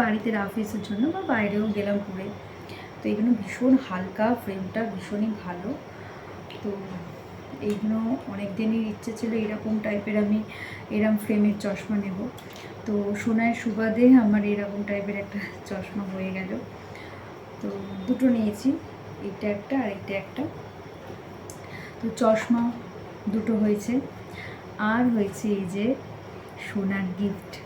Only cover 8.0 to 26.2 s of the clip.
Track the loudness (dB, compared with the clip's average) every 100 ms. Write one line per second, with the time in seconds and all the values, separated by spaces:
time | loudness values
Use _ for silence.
8 | 0 -2 -4 -6 -4 -2 0 2 0 -4
9 | -6 -4 -2 0 0 -2 -2 0 0 -2
10 | 0 2 4 2 0 -8 -12 -12 -2 2
11 | 4 4 4 4 6 4 0 -2 -2 -2
12 | 0 -2 -6 -8 -14 -14 -14 -10 -2 0
13 | 0 0 2 4 4 2 0 0 2 8
14 | 12 12 10 6 4 2 0 -2 -2 -2
15 | -2 -4 -4 -6 -6 -8 -8 -6 -6 -6
16 | -4 -4 -4 -4 -4 -6 -8 -12 -14 -14
17 | -12 -14 -14 -14 -14 -10 -6 -6 -8 -4
18 | 0 4 6 6 4 2 2 2 -2 -12
19 | -12 -8 -8 -2 -2 -2 0 0 0 -2
20 | -4 -6 -4 -4 -6 -6 -12 -14 -14 -14
21 | -14 -12 -14 -14 -12 -12 -12 -12 -12 -6
22 | -4 4 6 6 6 4 2 0 -8 -12
23 | -12 -8 -2 0 2 4 4 4 2 0
24 | 0 -8 -12 -12 -12 -12 -12 -2 2 4
25 | 4 4 2 0 0 0 0 0 2 2
26 | -2 -12